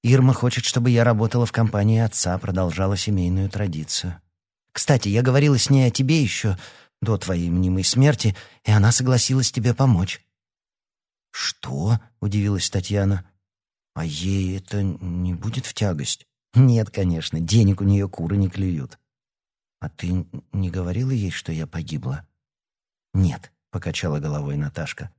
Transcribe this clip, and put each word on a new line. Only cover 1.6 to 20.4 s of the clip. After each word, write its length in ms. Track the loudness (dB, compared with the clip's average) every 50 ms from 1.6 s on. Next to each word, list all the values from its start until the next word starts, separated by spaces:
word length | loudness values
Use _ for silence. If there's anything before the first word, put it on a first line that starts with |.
| 0 2 2 2 2 4 4 4
отца, 360 | 2 0 0 -2 -2 -2 -2 -2
продолжала 580 | -4 -4 -2 -2 -2 -2 -2 -2 -2 -2 0
семейную 540 | -2 -2 -2 0 0 0 0 0 0 -2 -2
традицию. 720 | -4 -4 -4 -4 -4 -8 -8 -6 -6 -6 -6 -8 -10 -10 _ _ _ _ _ _ _ _ _ _ _
Кстати, 360 | -6 0 2 2 2 2 2
я 140 | 0 2 2
говорила 360 | 4 4 4 4 4 4 2
с 100 | 4 4
ней 180 | 4 6 6
о 40 | 4
тебе 320 | 2 2 2 2 4 2 2
ещё 340 | 0 -2 -2 -2 -2 -2 -2 -6 -18 -20 -20 -20 _ _ _ -4
до 140 | -2 -2 -2
твоей 320 | -2 -4 -4 -2 -2 0
мнимой 340 | 0 0 2 0 0 0 0
смерти, 500 | 0 2 4 4 4 4 2 0 -2 -2 -2 -10 -20 _ _ _
и 60 | 2
она 220 | 4 6 6 4 4
согласилась 600 | 4 2 2 2 2 2 2 0 0 0 0 -2
тебе 220 | 0 0 0 2
помочь». 500 | 2 4 4 4 2 2 -2 -6 -12 _ _ _ _ _ _ _ _ _ _ _ _ _ _ _ _ _ _ _ _ _ _
«Что?» — 720 | _ -8 -8 -8 -8 _ -10 -8 -6 -2 0 0 0 0 -2 _ _ _
удивилась 480 | -6 -2 -2 0 0 0 0 -2 -2 -2
Татьяна. 540 | -4 -4 -4 -2 -2 0 2 2 0 -2 -4 _ _ _ _ _ _ _ _ _ _ _ _ _ _
«А 100 | -8 -8
ей 540 | -6 -6 -6 -4 -2 -2 -2 -2 -4 -6 -8
это 240 | -10 -8 -6 -4 -2
не 520 | -4 -4 -6 -8 -8 -6 -4 -4 -4 -4
будет 320 | -4 -6 -6 -6 -6 -8
в 80 | -8 -6
тягость?» 520 | -4 -2 -2 -2 -4 -4 -6 -8 _ _ _ _ _ _ _ _
«Нет, 360 | 4 6 6 6 2 0 -2
конечно, 500 | -2 -2 0 0 0 -2 -4 -6 -6 -6
денег 400 | -2 2 4 4 6 4 2 2
у 40 | 2
неё 240 | 2 2 2 2 -2
куры 280 | -4 -6 -4 -2 0
не 120 | 0 0 0
клюют». 500 | -2 -4 -4 -4 -4 -4 -6 -10 -14 _ _ _ _ _ _ _ _ _ _ _ _ _ _ _ _ _
«А 80 | -14 -14
ты 380 | _ -8 -4 -2 -2 -2 -4 -6 -12 -18